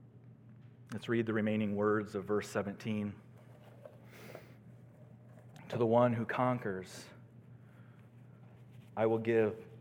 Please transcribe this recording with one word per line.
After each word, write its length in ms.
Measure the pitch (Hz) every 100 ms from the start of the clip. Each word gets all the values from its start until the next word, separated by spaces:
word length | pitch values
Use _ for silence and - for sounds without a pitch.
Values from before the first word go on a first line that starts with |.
| - - - - - - - - -
Let's 160 | 107 -
read 180 | 117 113
the 80 |
remaining 420 | 107 107 107 107 101
words 400 | 104 107 101 104
of 100 | 95
verse 240 | 104 98
seventeen. 640 | 110 101 95 117 107 104 98 - - - - - - - - - - - - - - - - - - - - - - - - -
"To 80 | 117
the 80 | 117
one 280 | 117 123
who 120 | 117 110
conquers, 800 | - 127 123 110 95 92 - - - - - - - - - - - - - - - - - - - - -
I 80 | 113
will 140 | 113
give 360 | 113 113 110 - - -